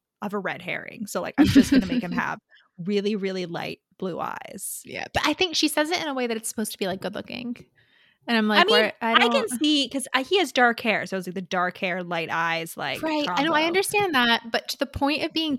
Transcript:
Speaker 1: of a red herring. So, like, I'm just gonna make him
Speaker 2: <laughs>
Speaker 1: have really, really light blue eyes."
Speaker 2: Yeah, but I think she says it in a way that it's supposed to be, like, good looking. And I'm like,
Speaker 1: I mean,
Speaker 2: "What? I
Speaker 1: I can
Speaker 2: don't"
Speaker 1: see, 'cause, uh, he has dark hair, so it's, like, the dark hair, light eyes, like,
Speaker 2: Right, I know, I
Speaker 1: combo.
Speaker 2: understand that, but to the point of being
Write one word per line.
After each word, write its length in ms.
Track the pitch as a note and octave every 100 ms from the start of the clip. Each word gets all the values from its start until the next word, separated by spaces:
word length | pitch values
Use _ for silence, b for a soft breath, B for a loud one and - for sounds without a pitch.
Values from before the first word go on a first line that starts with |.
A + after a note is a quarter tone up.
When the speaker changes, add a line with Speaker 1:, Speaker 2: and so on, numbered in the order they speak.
| _ _
Speaker 1:
of 120 | G#3
a 40 | G3+
red 220 | F#3 C#3+
herring. 440 | F3 - - - G3+
So, 140 | F#3+
like, 120 | F3 -
I'm 140 | D4+
just 200 | C#4 -
gonna 120 | C4+ -
make 160 | B3
him 100 | F3+
Speaker 2:
<laughs> 20 |
Speaker 1:
have 260 | F3 E3 D#3+ - b b -
really, 380 | F3 G3+ G3+ G#3+
really 300 | F#3+ F#3 F3+
light 340 | E3 D#3+ - _ -
blue 220 | F#3+ E3
eyes." 640 | - - - - - -
Speaker 2:
Yeah, 200 | - - -
but 120 | - D4
I 80 |
think 220 | D4 F#4 D#4+
she 120 | D4+
says 220 | - D4+
it 100 | F4
in 60 | D#4+
a 60 |
way 120 | C4 A#3+
that 80 | A3
it's 120 | A3
supposed 240 | - G#3+
to 60 | -
be, 80 | F#3+
like, 120 | F#3+
good 120 | F#3 G3+
looking. 400 | - - A#3 A#3+ - b b b b b -
And 80 | A#3
I'm 100 | G#3+
like, 140 | G#3+
Speaker 1:
I 20 | F4+
mean, 180 | G#3
Speaker 2:
"What? 120 | G#3+ -
I 120 | A3+
Speaker 1:
I 140 | A3+ -
can 160 | C5+
Speaker 2:
don't" 60 | A4+ B3
Speaker 1:
see, 260 | D4+ D4 C4
'cause, 180 | C#4 -
uh, 100 | C4
he 140 | C4 G4
has 140 | D4
dark 280 | - A#3+ A#3
hair, 260 | A#3 F#3 D#3
so 100 | F#3+
it's, 80 | F3+
like, 60 |
the 80 | F3+
dark 360 | F#3 F#3 F3+ -
hair, 240 | F#3+ F3+
light 280 | F3 F3 D#3+
eyes, 440 | D#3+ E3 E3 E3 -
like, 260 | C#3+ C3
Speaker 2:
Right, 280 | D#4+ D4+ D4 F3+
I 60 |
know, 80 | D4+
I 100 | D4+
Speaker 1:
combo. 20 | D#4+
Speaker 2:
understand 480 | F4 G4 G#4 G4+
that, 360 | C#4 A#3+ A#3 A#3
but 160 | A#3+ -
to 100 | -
the 80 | C#4
point 360 | - C#4 D4
of 80 | D#4+
being 260 | D#4 D#4+